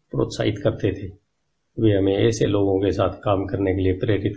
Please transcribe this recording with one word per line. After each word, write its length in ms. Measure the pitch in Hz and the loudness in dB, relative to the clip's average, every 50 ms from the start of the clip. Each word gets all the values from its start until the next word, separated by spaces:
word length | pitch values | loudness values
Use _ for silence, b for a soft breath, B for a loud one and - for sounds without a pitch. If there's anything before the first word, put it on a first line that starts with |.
| _ _ - | _ _ -4
प्रोत्साहित 460 | 131 127 - - - 117 120 - - | -4 -4 -2 -2 -4 -2 -2 -2 -2
करते 340 | - 110 - - - 101 92 | -2 -2 -2 0 -2 -2 -2
थे। 160 | 92 - 92 - - _ _ _ _ _ _ _ _ _ _ - - | -4 -8 -12 -14 -16 _ _ _ _ _ _ _ _ _ _ -4 0
वे 140 | 113 107 101 | 2 4 4
हमें 240 | 95 95 98 98 | 4 2 2 2
ऐसे 300 | 101 107 117 113 - 120 | 2 2 2 2 2 0
लोगों 340 | 104 101 101 101 98 95 95 | 0 2 2 2 2 2 2
के 120 | 98 95 90 | 2 0 0
साथ 180 | 117 98 90 | 0 0 -2
काम 340 | - - - 107 98 95 98 | -2 -2 -2 0 0 0 0
करने 300 | 90 - 95 98 95 92 | -2 -2 -2 0 0 0
के 60 | 98 | 0
लिए 120 | 92 92 92 | 0 0 0
प्रेरित 400 | - - 110 104 95 101 101 101 | 0 0 0 0 0 0 -4 -4